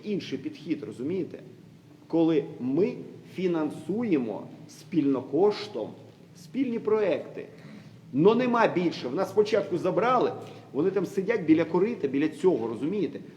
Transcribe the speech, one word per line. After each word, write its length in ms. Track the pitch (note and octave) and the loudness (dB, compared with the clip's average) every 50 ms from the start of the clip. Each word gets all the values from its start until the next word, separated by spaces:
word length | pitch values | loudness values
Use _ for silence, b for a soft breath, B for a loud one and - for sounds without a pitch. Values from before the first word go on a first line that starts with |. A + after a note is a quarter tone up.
| - | -6
інший 340 | G#3 G#3 E3 - - C#3 B2 | -4 -4 -4 -4 -4 -6 -8
підхід, 460 | - D3+ - - - F3 D3+ - A2 | -6 -8 -10 -10 -6 -6 -6 -6 -6
розумієте? 560 | G#2+ G#2 G2+ B2 D3+ F#3 F#3+ D3+ - - D#2 - - - - - - - - - - - - - - | -8 -10 -8 -6 -4 -4 -4 -4 -6 -8 -14 -16 -18 -20 -20 -20 -20 -20 -20 -20 -20 -20 -20 -8 -2
Коли 380 | - E3 E3 D#3+ E3 D3 - - - - | 0 2 4 4 4 2 2 0 -4 -6
ми 360 | B2 B2+ C3+ D#3+ G3+ B3 - - - - - - - - - | -4 -2 0 2 2 0 -2 -4 -12 -14 -16 -18 -20 -14 -6
фінансуємо 1080 | F3 F#3 F3+ E3+ D#3+ D#3 C#3+ C#3+ - - - F#3+ A3+ B3 A3 E3+ C#3 A#2+ A2 G2 - - - - - - - | -4 -2 0 0 0 0 -2 -4 -6 -6 -4 -4 -2 0 0 0 0 0 -2 -4 -8 -10 -12 -16 -18 -20 -20
спільно 520 | - - - - - D#3+ C#3 C#3 C3+ B2 | -20 -20 -14 -4 -2 0 2 2 2 0
коштом 680 | B2 - C3+ D#3 G3 G#3 G3+ - - - - A#2 G#2 F#2 - - - - - - - - - | -2 -2 0 2 4 4 2 0 -4 -8 -8 -8 -8 -8 -10 -14 -18 -20 -20 -20 -20 -20 -20
спільні 440 | - - - - B3+ C4+ B3 A#3 A3 | -20 -18 -8 -4 -2 -2 0 -2 -2
проекти. 680 | F3+ G#3+ G#3+ A3 G#3 F3+ D3 A#2+ - - - - - - - B B B B B B B B B B - - | 0 2 2 2 2 2 0 0 -2 -6 -12 -12 -14 -14 -16 B B B B B B B B B B -4 2
Но 220 | C3 E3 G3+ A3+ | 4 6 6 6
нема 320 | A#3+ B3+ B3 A#3+ A#3 A3 E3 | 6 4 2 4 4 4 4
більше. 400 | - F3 F3+ D#3+ - - - B2 | 4 2 0 0 0 -2 -4 -4
В 80 | B2+ | -2
нас 140 | F3+ F#3+ - | -2 -2 2
спочатку 480 | - G#3+ G#3 G#3 A3 G#3 - - F3+ D#3+ | 4 2 4 4 4 0 0 0 -2 -2
забрали, 560 | C#3+ F#3 E3 E3+ G#3+ B3 C4 A#3+ D#3 A#2+ A#2+ - B B B B B B - | 0 0 2 2 4 4 4 4 2 2 0 -4 B B B B B B -2
вони 180 | B2+ D#3 F#3+ | 0 0 2
там 140 | F#3+ G3+ F#3 | 2 0 -2
сидять 360 | - - G3 F#3 G3 A#3 G#3+ | -2 -2 -2 0 0 0 2
біля 240 | E3+ D3+ D#3+ D#3+ E3 | 4 6 6 6 4
корита, 420 | D#3+ F3 F3+ F#3+ A3+ A#3 - - C3+ | 4 2 2 2 2 0 -2 -2 -2
біля 220 | B2+ C#3 D3+ D#3 | 0 0 0 0
цього, 380 | - - - F#3 E3 A#2 A2+ A2+ | 0 2 2 2 2 2 0 -2
розумієте? 520 | A#2 G#2 C3+ D#3 G3+ G#3+ E3+ C3 C#3+ - B B B | -4 -4 -4 -2 -2 -2 -2 -2 -4 -8 B B B